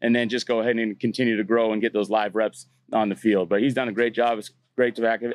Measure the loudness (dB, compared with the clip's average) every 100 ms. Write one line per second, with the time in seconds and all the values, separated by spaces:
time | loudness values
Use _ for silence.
0 | 0 0 0 -4 -2 0 0 0 -2 -2
1 | -4 0 0 0 0 2 2 0 0 0
2 | 0 0 0 -2 -2 -4 -20 _ -4 0
3 | 0 0 2 2 2 2 2 0 -2 0
4 | 0 2 0 0 -8 _ _ 0 0 2
5 | 0 0 -4